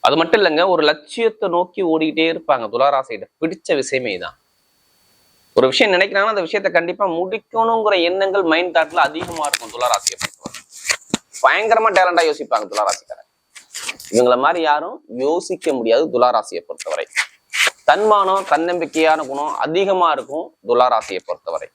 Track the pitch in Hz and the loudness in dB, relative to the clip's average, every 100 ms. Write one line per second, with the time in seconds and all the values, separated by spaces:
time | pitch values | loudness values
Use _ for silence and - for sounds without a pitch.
0 | - 147 165 220 185 156 185 175 151 156 | 2 2 4 4 4 2 2 4 2 0
1 | - - 226 220 196 170 180 - 180 160 | -6 -2 -2 0 -2 -2 -4 -4 -2 0
2 | 156 156 160 165 - 135 110 117 139 139 | 0 0 0 -2 0 0 0 0 2 2
3 | 131 110 - _ 160 190 - 156 127 131 | -4 -10 -12 _ -6 -6 -2 -2 0 -4
4 | 123 92 87 - _ _ _ _ _ _ | -4 -6 -10 -16 _ _ _ _ _ _
5 | _ _ _ _ _ - 131 127 226 180 | _ _ _ _ _ 2 2 4 2 4
6 | 202 196 208 208 165 208 196 170 170 180 | 2 2 0 0 -2 -2 0 0 -2 -4
7 | 202 165 185 208 _ 226 226 226 214 196 | -2 -2 -4 -6 _ -2 0 0 2 2
8 | 170 185 196 196 170 160 180 165 151 170 | 0 0 0 0 0 0 0 0 0 0
9 | 147 156 165 165 147 - 113 117 123 107 | 0 -2 -8 -6 -6 -6 -10 -4 0 0
10 | - - - _ - - - - - - | -2 -6 -10 _ -16 -16 -20 -16 -8 -8
11 | _ - _ - - 160 220 226 220 185 | _ -12 _ 0 2 2 2 2 4 4
12 | 185 170 160 147 120 117 101 104 101 87 | 4 4 0 -2 -2 -2 -2 -2 -2 -4
13 | _ - - _ _ - _ - - - | _ -20 -20 _ _ -20 _ -14 -14 -14
14 | - 110 123 123 139 175 156 147 170 302 | -2 2 4 4 2 0 0 0 -2 -12
15 | _ 120 135 170 - 185 - 131 113 117 | _ -6 -2 -2 -4 -6 -4 -2 2 2
16 | 160 123 123 117 104 85 - - - 76 | 2 2 2 2 -4 -12 -12 -14 -8 -8
17 | - - - _ _ - - - - 160 | -6 -8 -8 _ _ -4 -2 0 2 2
18 | 214 208 190 196 190 170 165 175 160 160 | 4 4 4 0 0 0 0 -4 -4 0
19 | 160 156 139 139 151 - 139 170 196 185 | 2 2 -2 -6 -6 -4 -2 0 0 2
20 | 175 143 113 147 180 _ 101 120 123 117 | 2 0 -4 -10 -10 _ -2 2 4 2
21 | - 92 - 87 - 85 - | -2 -10 -8 -10 -8 -10 -10